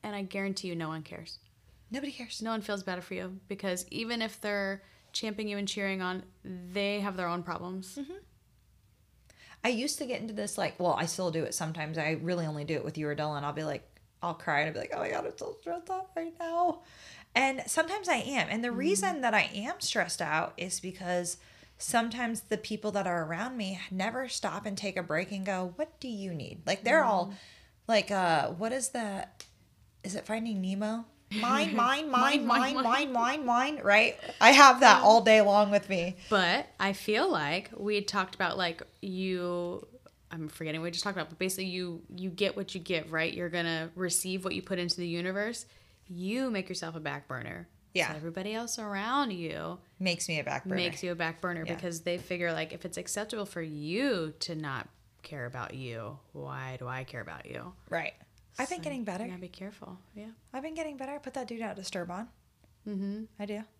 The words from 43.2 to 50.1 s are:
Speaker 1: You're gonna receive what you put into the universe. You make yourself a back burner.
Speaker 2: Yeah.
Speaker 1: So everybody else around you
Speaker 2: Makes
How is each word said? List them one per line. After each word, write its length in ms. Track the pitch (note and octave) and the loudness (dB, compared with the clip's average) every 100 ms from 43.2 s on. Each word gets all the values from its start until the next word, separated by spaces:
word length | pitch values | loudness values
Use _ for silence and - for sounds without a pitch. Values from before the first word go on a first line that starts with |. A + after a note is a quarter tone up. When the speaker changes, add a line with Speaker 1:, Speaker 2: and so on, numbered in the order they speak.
| E3 | -2
Speaker 1:
You're 160 | - F3 | -2 -4
gonna 420 | F3 E3+ E3 D#3+ | -2 -2 -2 -4
receive 500 | - F3+ E3+ F#3 F#3 | -4 -2 0 0 -2
what 100 | F#3 | -2
you 60 | F#3 | -6
put 180 | F#3 F#3 | -4 -4
into 180 | F3 E3+ | -2 -2
the 100 | F3 | -2
universe. 560 | E3+ F3+ F#3+ G#3+ A#3 - - - _ - | -2 -2 -2 -4 -6 -12 -20 -20 _ -14
You 440 | F3 F#3 A#3 C4 | -6 -2 0 0
make 180 | G#3 F#3 | -2 -4
yourself 280 | F3 E3 D#3+ | -6 -6 -6
a 40 | |
back 280 | D3+ C#3+ - | -6 -6 -8
burner. 380 | B2+ - F3 E3+ _ _ | -8 -8 -10 -14 _ _
Speaker 2:
Yeah. 160 | F#3 D3 | 0 0
Speaker 1:
So 60 | D#3 | -2
everybody 360 | E3 E3+ G3 | -8 -6 -6
else 260 | A3 A#3 - | -6 -6 -6
around 520 | G#3+ G3 G#3+ C#4 C4+ | -6 -4 -2 0 0
you 460 | F#3 E3 - D#3+ F3+ - _ | -2 -6 -6 -8 -10 -14 _
Speaker 2:
Makes 280 | F#3 | 0